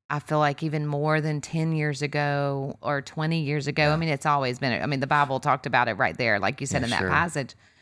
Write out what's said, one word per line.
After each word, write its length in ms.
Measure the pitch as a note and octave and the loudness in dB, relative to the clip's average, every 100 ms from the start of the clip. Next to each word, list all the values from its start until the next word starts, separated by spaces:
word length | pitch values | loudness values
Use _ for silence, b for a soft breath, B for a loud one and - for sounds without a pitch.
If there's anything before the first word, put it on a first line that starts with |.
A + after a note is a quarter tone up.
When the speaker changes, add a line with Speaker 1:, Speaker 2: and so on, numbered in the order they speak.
| - | -8
Speaker 1:
I 80 | D3 | -8
feel 180 | - D3+ | 0 2
like 240 | D3 C#3 | 2 0
even 240 | D#3+ D3+ D3 | -4 -2 -2
more 340 | C#3+ D3+ D#3 | -2 2 2
than 200 | D3+ D3+ | 0 -4
ten 320 | - D#3+ D#3+ | -4 -2 0
years 300 | D#3+ D3+ C3+ | 0 0 -2
ago 760 | C#3+ D3 C#3+ C#3+ C#3+ C#3 C#3 - | -2 0 0 0 0 -2 -6 -6
or 180 | - C#3+ | -4 -4
twenty 380 | C3+ - D#3 E3 | -4 -4 0 0
years 260 | C#3+ D3 C#3 | 0 -2 -2
ago. 180 | D#3 D3 | 2 2
Speaker 2:
Yeah. 40 | |
Speaker 1:
I 20 | D#3 | 2
mean, 120 | E3 | 0
it's 160 | C#3+ D#3 | 0 2
always 320 | C#3+ C3 B2 | 2 0 -2
been, 220 | C3 A2+ | -2 -2
I 40 | C3 | -2
mean, 140 | C#3 | -2
the 60 | C#3 | 2
Bible 340 | D3 C#3+ C3 | 2 2 0
talked 260 | C#3+ C3+ C3+ | 0 0 2
about 220 | B2 A#2+ | 2 2
it 60 | |
right 220 | G2+ A#2 - | 2 0 2
there, 220 | A#2+ G2+ | 2 2
like 220 | G2 - | 0 -2
you 60 | C#3 | -2
said 160 | - | -2
Speaker 2:
Yeah, 20 | |
Speaker 1:
in 60 | A#2 | 0
that 80 | A2 | 0
Speaker 2:
sure. 80 | F#2+ | 2
Speaker 1:
passage. 460 | D3 E3+ D3+ A#2+ - b b | 2 0 -2 -6 -12 b b